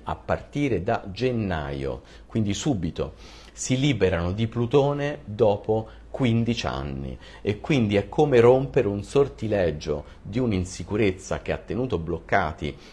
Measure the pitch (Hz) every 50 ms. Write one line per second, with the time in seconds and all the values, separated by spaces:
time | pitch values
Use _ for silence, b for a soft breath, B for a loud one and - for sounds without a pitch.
0 | - 78 78 - - - 87 - - - - 143 147 131 107 85 87 113 113 -
1 | - 101 87 107 123 127 120 113 104 95 85 78 71 69 69 67 67 67 60 -
2 | B B B B B B - 113 104 101 90 - - 156 123 90 82 80 - -
3 | 67 65 - B B B B B B B B - - - 127 127 139 147 123 98
4 | 95 92 92 82 87 90 95 107 117 117 - 120 120 117 143 139 135 143 143 143
5 | 143 147 147 - - 104 104 107 117 101 104 104 - - 110 110 110 B B B
6 | B B - - 135 117 113 117 113 120 117 - - 67 64 67 69 71 67 67
7 | 69 65 64 - B B B B B - 104 - - - 151 127 110 101 101 101
8 | 98 - - - 151 147 131 117 117 123 131 135 135 135 - 139 113 101 101 101
9 | 104 - - 139 139 139 - - - 107 104 98 90 82 76 76 - 80 73 73
10 | - B B B B 95 101 123 131 113 98 90 90 - - - 80 - 101 107
11 | 110 95 92 - - - 82 76 - 90 76 - - - 82 113 131 120 98 82
12 | 80 85 82 80 - - 117 98 87 76 76 - 80 71 69 B B B